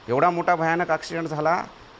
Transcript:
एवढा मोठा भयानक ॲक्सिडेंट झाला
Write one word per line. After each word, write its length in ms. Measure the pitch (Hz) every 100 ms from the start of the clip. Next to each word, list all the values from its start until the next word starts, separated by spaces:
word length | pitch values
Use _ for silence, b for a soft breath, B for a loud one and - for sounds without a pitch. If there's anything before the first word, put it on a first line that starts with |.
| -
एवढा 220 | 123 175
मोठा 240 | 170 170
भयानक 360 | 170 160 170 165
ॲक्सिडेंट 380 | 160 - 170 165
झाला 360 | 151 156 175 - - -